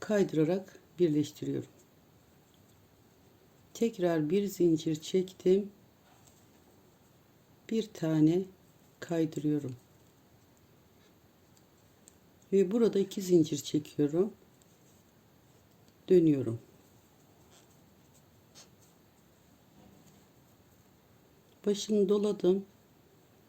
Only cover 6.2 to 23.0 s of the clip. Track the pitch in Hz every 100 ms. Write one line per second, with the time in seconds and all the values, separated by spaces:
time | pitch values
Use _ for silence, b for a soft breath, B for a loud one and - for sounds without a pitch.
6.2 | - - - _ _ - _ _ _ _
7.2 | _ _ _ _ - 226 214 - 160 156
8.2 | 156 175 190 - _ _ _ - - 170
9.2 | 160 151 151 147 139 123 _ _ _ _
10.2 | _ _ _ _ _ _ _ _ _ _
11.2 | _ _ _ _ _ _ _ _ - -
12.2 | _ _ _ 196 185 233 214 196 190 -
13.2 | 185 175 156 147 - 156 - - 147 160
14.2 | 202 - _ _ _ _ _ - _ _
15.2 | _ _ _ _ _ _ _ _ - 185
16.2 | 165 139 117 117 - - _ - _ _
17.2 | _ _ _ - - _ _ _ _ _
18.2 | _ _ _ - - - _ _ _ _
19.2 | _ _ _ _ _ - - - - -
20.2 | _ _ _ _ _ _ _ _ _ _
21.2 | _ _ _ _ 208 202 - 208 196 208
22.2 | 208 196 180 196 196 - _ _